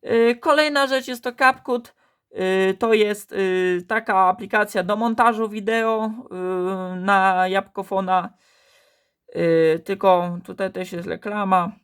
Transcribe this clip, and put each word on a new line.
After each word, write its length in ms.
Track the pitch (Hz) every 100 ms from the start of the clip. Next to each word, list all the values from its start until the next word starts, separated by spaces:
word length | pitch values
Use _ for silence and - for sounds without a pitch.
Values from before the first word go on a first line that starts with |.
| -
Y, 300 | 233 233 240
kolejna 460 | 320 294 302 285 277
rzecz 220 | 262 254
jest 160 | 247
to 80 | 254
CapCut. 640 | 240 262 254 - 208 233 _ _ _ _ - 185 190 190
Y, 40 |
to 200 | 190 233
jest, 380 | 220 208 208 -
y, 520 | 190 190 185 185 180 180
taka 300 | 220 220 190
aplikacja 640 | 185 185 196 214 208 202
do 140 | 180 208
montażu 520 | 233 226 233 214 220
wideo, 640 | 214 202 226 226 220 220 220 - 185 185 185 180 190 185
y, 40 | 185
na 520 | 190 196 190 185 185
Jabłkofona. 840 | 190 196 - 196 190 185 185 175 _ _ _ _ _ _ _ _ _ _ 170
Y, 460 | 170 165 160 165
tylko 540 | - 190 196 180 175 175
tutaj 280 | - 185 190
też 200 | 185 185
jest 160 | 175 175
reklama. 640 | 165 214 208 196 185 175 -